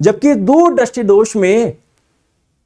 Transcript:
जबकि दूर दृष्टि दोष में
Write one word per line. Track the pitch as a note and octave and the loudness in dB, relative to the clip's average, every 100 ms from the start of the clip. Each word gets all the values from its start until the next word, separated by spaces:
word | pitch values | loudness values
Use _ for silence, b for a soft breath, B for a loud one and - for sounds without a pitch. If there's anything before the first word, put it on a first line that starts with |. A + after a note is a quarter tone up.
जबकि | E3+ G#3+ C#4+ | -2 0 0
दूर | B3 F#3+ D4+ E4+ | 0 2 2 2
दृष्टि | C4 A#3+ B3+ | 0 -4 -4
दोष | G#3 G3+ A3 G#3+ | 0 0 0 -2
में | F#3 A3 A#3 - _ _ _ _ _ _ _ _ | -2 0 -4 -8 _ _ _ _ _ _ _ _